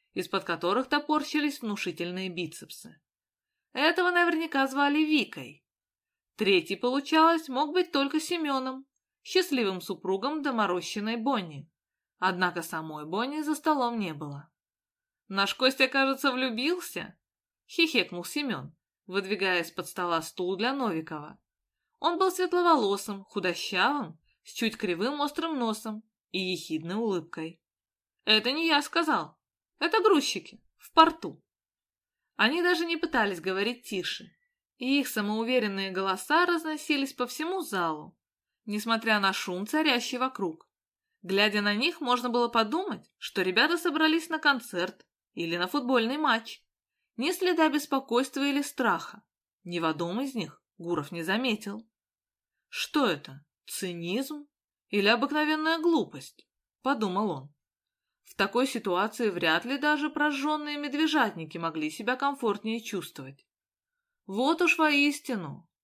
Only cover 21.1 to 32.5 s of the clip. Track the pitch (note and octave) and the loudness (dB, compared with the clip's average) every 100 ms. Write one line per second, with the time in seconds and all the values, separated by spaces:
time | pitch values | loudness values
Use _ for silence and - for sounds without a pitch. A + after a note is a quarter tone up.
21.1 | D#3 D3+ - _ _ _ _ _ - D#4 | -10 -12 -18 _ _ _ _ _ -4 0
22.1 | F4 F#4+ F#4 F4+ F4+ F4 D#4+ G3+ G3 - | 2 2 2 0 2 6 6 4 0 -4
23.1 | G3 G3 G#3 F3+ E3+ - F#3 G#3+ C#4+ F3 | -10 -8 -4 -2 -2 -2 2 2 2 -4
24.1 | D#3+ _ _ - - A3+ - G3 E3+ A3+ | -10 _ _ -14 -4 -4 -2 -4 -2 -2
25.1 | D4 C#4+ D4 E4 D4 A3+ G#3+ A3 G#3+ - | -2 -4 -4 -4 -2 -2 -4 -6 -12 -14
26.1 | _ _ F#3 F#3 F3+ - D#3 E3 G3+ A#3 | _ _ -4 -2 -4 -4 -6 -4 -2 0
27.1 | F3+ - - D#3+ - _ _ _ _ _ | -2 -4 -10 -10 -12 _ _ _ _ _
28.1 | _ - G#3+ A3+ D4 E4 D4 C#4+ E4+ D#4+ | _ 2 2 2 0 2 2 2 0 2
29.1 | A3 D3 _ _ _ _ - D#4+ A4 G#4+ | 0 -2 _ _ _ _ -4 0 4 6
30.1 | E4 C#4+ F#3 - - _ _ - - D#4+ | 6 2 -4 -8 -20 _ _ 0 6 6
31.1 | - F3 - _ _ _ _ _ _ _ | 6 -8 -12 _ _ _ _ _ _ _
32.1 | _ _ - A3 | _ _ 0 2